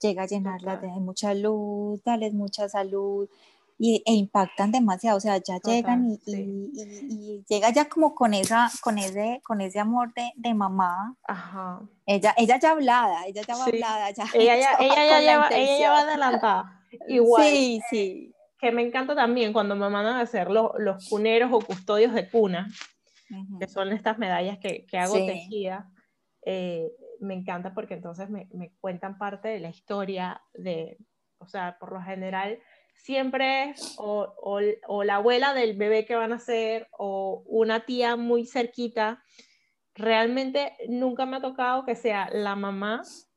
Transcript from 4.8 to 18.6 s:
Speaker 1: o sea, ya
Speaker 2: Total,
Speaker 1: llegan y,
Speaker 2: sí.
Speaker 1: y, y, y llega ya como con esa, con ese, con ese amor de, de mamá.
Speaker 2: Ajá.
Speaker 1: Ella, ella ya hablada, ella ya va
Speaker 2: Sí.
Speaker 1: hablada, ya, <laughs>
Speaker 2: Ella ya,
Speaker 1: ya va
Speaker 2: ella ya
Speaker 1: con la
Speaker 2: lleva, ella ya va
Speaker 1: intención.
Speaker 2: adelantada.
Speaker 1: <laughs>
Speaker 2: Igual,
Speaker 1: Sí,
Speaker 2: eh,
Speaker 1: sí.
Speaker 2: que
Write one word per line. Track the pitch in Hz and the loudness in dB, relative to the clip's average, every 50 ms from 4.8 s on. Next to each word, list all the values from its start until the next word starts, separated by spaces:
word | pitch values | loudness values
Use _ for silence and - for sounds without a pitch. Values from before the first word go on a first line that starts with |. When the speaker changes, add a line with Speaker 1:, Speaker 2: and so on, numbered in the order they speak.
| 240 208 185 180 - 233 208 | 4 2 2 2 2 2 2
Speaker 1:
o | 196 | 2
sea, | 202 214 196 | 2 0 0
ya | 190 180 - 180 180 | 0 -2 -4 -8 -4
Speaker 2:
Total, | - 226 226 | 0 0 0
Speaker 1:
llegan | 240 233 240 247 247 247 233 | 2 2 2 2 2 2 0
y, | 214 208 _ | -2 -4 _
Speaker 2:
sí. | 208 202 | -6 -6
Speaker 1:
y, | 196 196 196 196 196 202 240 294 | -6 -6 -6 -8 -8 -10 -10 -12
y, | 214 214 208 415 415 285 | -14 -14 -16 -16 -14 -12
y | 277 220 208 208 208 208 202 196 | -10 -10 -10 -10 -10 -12 -10 -4
llega | - 208 208 208 233 | -2 0 2 4 4
ya | 233 294 294 | 4 4 2
como | 302 - 320 311 285 302 | 2 2 2 2 2 4
con | - 247 226 208 | 2 2 2 2
esa, | 196 190 - 226 233 240 233 - - - | 2 2 2 4 4 2 2 0 -2 -4
con | 247 214 | -2 -2
ese, | 208 196 190 190 202 214 226 240 277 - | -2 -4 -4 -4 -4 -2 -4 -4 -6 -6
con | - 226 202 | -6 -4 -4
ese | 196 185 190 208 | -4 -4 -4 -2
amor | 208 220 240 247 247 233 - | -2 0 0 0 -2 -2 -4
de, | 247 240 240 - | -8 -8 -8 -8
de | 254 233 240 226 | -6 -4 -2 0
mamá. | 208 202 190 190 190 185 175 175 185 202 233 262 _ - | 0 0 0 0 0 0 0 -2 -4 -6 -8 -12 _ -10
Speaker 2:
Ajá. | - 202 180 175 180 185 190 185 185 180 190 214 - _ _ _ | -10 -10 -10 -10 -12 -12 -12 -10 -10 -12 -14 -16 -20 _ _ _
Speaker 1:
Ella, | - 202 196 185 214 208 | 0 2 2 2 2 4
ella | 233 233 214 247 262 | 4 4 6 4 6
ya | 330 311 | 6 4
hablada, | 320 311 277 247 240 247 233 202 175 165 180 | 4 4 4 4 4 4 4 2 0 -2 -4
ella | 190 196 208 214 | -8 -8 -8 -8
ya | - 240 | -6 -6
va | 240 262 | -2 0
Speaker 2:
Sí. | 247 | 0
Speaker 1:
hablada, | 226 226 233 220 220 214 208 202 | 0 0 0 -2 -2 -2 -4 -4
ya, | 202 - 208 | -4 -6 -4
<laughs> | 220 - | 0 4
Speaker 2:
Ella | 233 226 240 233 | 6 6 8 6
ya, | 247 | 6
Speaker 1:
ya | 269 269 254 | 4 4 4
va | - 262 | 4 6
Speaker 2:
ella | 269 285 302 294 | 6 6 6 8
ya | 302 311 | 8 8
Speaker 1:
con | 302 302 | 8 8
la | 302 | 8
Speaker 2:
lleva, | 302 294 294 294 - | 8 8 6 4 4
ella | 254 262 277 277 285 | 4 4 4 4 4
ya | 294 294 | 6 6
va | 294 294 | 6 6
Speaker 1:
intención. | 294 302 | 4 4
Speaker 2:
adelantada. | 302 294 277 254 247 214 233 214 190 190 196 - - _ _ _ | 2 0 2 2 2 2 4 2 2 2 -2 -6 -12 _ _ _
Speaker 1:
<laughs> | - 233 - | -20 -14 -6
Speaker 2:
Igual, | - 262 247 233 233 233 233 302 | 2 4 6 8 8 8 10 8
Speaker 1:
Sí, | 302 294 277 262 247 233 | 8 8 6 4 2 2
Speaker 2:
eh, | 220 - - | -2 -4 -2
Speaker 1:
sí. | 226 214 196 190 185 - - - - _ _ _ _ | -2 -2 -2 -2 -4 -8 -14 -18 -20 _ _ _ _
Speaker 2:
que | _ | _